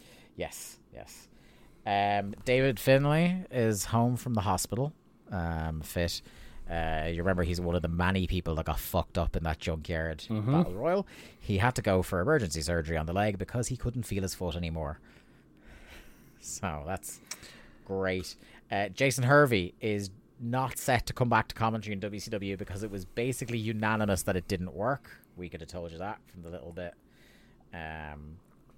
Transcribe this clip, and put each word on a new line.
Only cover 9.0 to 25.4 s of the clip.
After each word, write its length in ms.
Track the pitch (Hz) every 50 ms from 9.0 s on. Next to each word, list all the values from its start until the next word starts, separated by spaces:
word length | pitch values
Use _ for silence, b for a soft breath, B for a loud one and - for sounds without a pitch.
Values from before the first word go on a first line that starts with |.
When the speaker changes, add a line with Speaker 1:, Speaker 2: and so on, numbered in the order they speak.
| 80 - -
Speaker 1:
up 180 | 90 82 - -
in 100 | 90 80
that 140 | 80 78 -
junkyard 580 | - 90 80 80 76 - 85 80 80 82 80 78 - -
Speaker 2:
Mm-hmm. 240 | 113 107 104 120 143
Speaker 1:
battle 220 | 170 175 - 90
royal. 320 | 101 131 165 180 202 185 B B B B B B B
He 160 | - - 104
had 180 | 92 101 123 -
to 40 | -
go 220 | 101 107 95 92 87
for 180 | - 98 87
emergency 400 | 90 131 160 147 110 82 - 82
surgery 380 | 73 87 87 85 76 78 85 78
on 80 | 78
the 80 | 82 85
leg 240 | 98 104 110 98 90
because 300 | 90 - - 123 113 -
he 100 | 131 -
couldn't 240 | - 123 120 127 110
feel 200 | - 98 98 95
his 100 | 90 -
foot 220 | - 92 85 82
anymore. 440 | 87 87 82 82 80 78 71 73 - b b b b b b b b b b - B B B B B B B B B B B B B B B B -
So 440 | - - - - 107 90 76 76 71
that's 320 | 80 95 - - - - - B B B B B B B B B B B B -
great. 520 | - 95 95 95 92 92 92 90 - - B B B B B B -
Uh, 180 | 110 98 101 101
Jason 340 | 92 - 135 139 117 135 123
Hervey 500 | 123 143 147 147 127 120 95 87 90 - -
is 300 | - 110 104 101 101 95 95 - - - _ -
not 400 | 120 117 123 131 131 123 - -
set 280 | - 139 127 117 -
to 60 | - -
come 160 | - 127 117
back 200 | 113 110 - -
to 80 | -
commentary 360 | - 113 113 113 110 104 110 104
in 40 | 95
W 220 | 107 104 104 101
C 100 | - 110
W 260 | 110 98 101 98 98
because 280 | 92 101 - 92 98 110
it 60 | 104
was 140 | 98 98 87
basically 540 | - - 117 120 131 127 - 135 117 117 117
unanimous 640 | 107 113 113 107 107 107 110 107 107 101 98 90 -
that 120 | - 92
it 100 | 90 -
didn't 260 | - 101 85 90 92 -
work. 380 | - 104 127 139 - - - - - - _ -
We 120 | 87